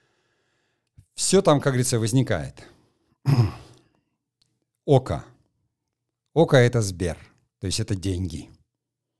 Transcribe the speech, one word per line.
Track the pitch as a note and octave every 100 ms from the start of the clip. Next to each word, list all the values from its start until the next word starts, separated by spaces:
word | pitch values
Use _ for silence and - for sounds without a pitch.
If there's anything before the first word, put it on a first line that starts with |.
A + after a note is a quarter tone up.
| _ _ _ _ _ _ _ _ _ _ _
Все | - - F#3+
там, | F3+ C#3+
как | C#3+
говорится, | B2 B2 A#2+
возникает. | A2 C3 A#2+ F#2 C2+ - - _ _ _ _ _
<clears throat> | - C#3+ G2+ - - - _ _ _ _ _ _ _ _ _ _ -
Ока. | C3+ C3 C#2+ - _ _ _ _ _ _ _ _ _ _
Ока — | D3 D#3+ C#3
это | A#2+ A#2+
Сбер, | G2+ F2 F2 D#2 - _ _ _
то | F#2+
есть | F2
это | G#2+ G2
деньги. | F#2 F2+ F#2 C#2 - - _ _ _ _ _ _